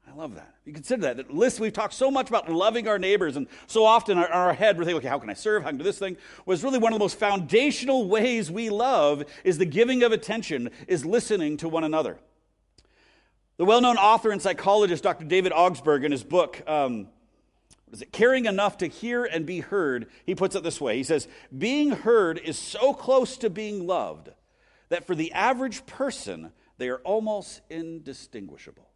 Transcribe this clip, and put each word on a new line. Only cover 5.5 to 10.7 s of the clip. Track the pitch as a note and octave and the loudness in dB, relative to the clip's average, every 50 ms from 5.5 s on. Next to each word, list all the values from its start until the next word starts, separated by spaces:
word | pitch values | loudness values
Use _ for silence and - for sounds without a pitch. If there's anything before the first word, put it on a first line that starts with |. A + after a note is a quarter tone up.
| G#3+ G#3+ - | 0 0 -2
How | D3+ | -4
can | D3+ | -8
I | B2+ | -4
do | D#3 | -4
this | G3 G#3 - | -4 -4 -4
thing?" | G3 F#3+ F3+ - - - - - - | -6 -8 -8 -10 -16 -20 -20 -16 -2
Was | - F#3 E3+ F#3+ | -2 -2 0 0
really | C4+ C4 | 0 0
one | B3+ A3 A3+ A3+ | 2 2 2 2
of | G#3+ | 2
the | G#3 | 0
most | F3+ - | 0 0
foundational | - A3 G#3 G3+ G3 E3+ C#3 - A3 C4+ D4 - - B3 C4 C4+ C4 A3+ | 0 0 0 0 0 -2 2 2 4 4 4 0 -2 -2 0 0 0 2
ways | F3+ G3 A3 G#3+ B3+ A#3+ A3+ G3+ C#3+ | 2 2 2 2 2 0 -2 -4 -4
we | E3+ G#3+ A#3 A3 | -6 -6 -4 -4
love | G3+ G#3 A#3 C4 C4 G3 D3 D3 D3 C#3+ C#3+ - - - - | -2 0 0 2 4 4 4 4 2 0 -4 -10 -12 -2 0
is | F#3 F3+ | 0 2
the | D3+ F#3 | 2 0
giving | E3+ C#3+ F#3+ A#3 A#3+ C4 B3 A#3+ | 0 4 2 4 4 4 4 4
of | A#3+ | 4
attention, | A3 - - - G#3+ A3+ G#3 - E3 C3 A#2+ A#2+ | 2 0 -2 -6 -6 -6 -6 -6 -6 -6 -6 -8